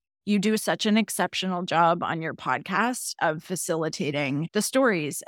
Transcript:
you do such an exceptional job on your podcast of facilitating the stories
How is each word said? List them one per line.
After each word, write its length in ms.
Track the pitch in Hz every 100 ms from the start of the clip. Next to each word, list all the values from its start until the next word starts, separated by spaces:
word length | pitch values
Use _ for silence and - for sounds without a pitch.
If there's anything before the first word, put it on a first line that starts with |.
| _ _ -
you 120 | 208
do 160 | 208 220
such 280 | - 175 220
an 100 | 214
exceptional 640 | 208 - 180 - 185 175
job 400 | 180 156 170 170
on 180 | 143 160
your 140 | 160
podcast 800 | - 151 127 147 185 226 247 - -
of 200 | 165 156
facilitating 1040 | - 185 - 160 160 - 151 143 139 143 160
the 100 | 214
stories 600 | - 262 262 180 151 175